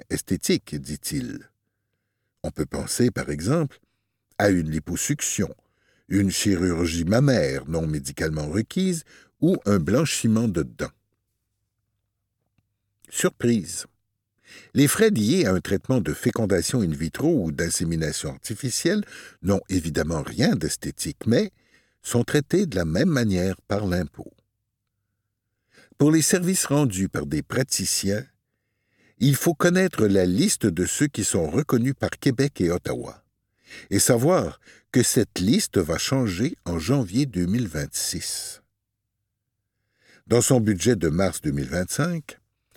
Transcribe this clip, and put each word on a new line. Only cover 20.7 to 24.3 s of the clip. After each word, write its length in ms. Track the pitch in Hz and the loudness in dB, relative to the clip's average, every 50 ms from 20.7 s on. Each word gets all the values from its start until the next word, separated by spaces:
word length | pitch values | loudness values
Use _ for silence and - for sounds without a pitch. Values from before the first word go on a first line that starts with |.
| - - - 71 - - - 80 - - - | -6 -6 -8 -10 -8 -8 -8 -8 -8 -4 0
mais 260 | 107 120 170 214 190 _ _ _ _ _ _ _ _ _ _ | 2 2 2 2 -2 _ _ _ _ _ _ _ _ _ _
sont 220 | - - - 120 120 | -10 -2 -2 0 0
traités 420 | - - 147 147 - - 185 208 | 2 0 0 0 2 0 0 0
de 100 | 151 98 | 0 -2
la 80 | 92 85 | -2 -2
même 240 | 80 78 101 160 190 | 0 0 2 2 2
manière 500 | 151 127 120 104 92 90 92 95 92 - _ | 2 2 2 2 0 0 0 -2 -4 -6 _
par 180 | - 104 101 104 | -4 -2 -2 0
l'impôt. 460 | 92 87 90 - - - - - - | 0 0 -2 -2 -4 -8 -16 -16 -18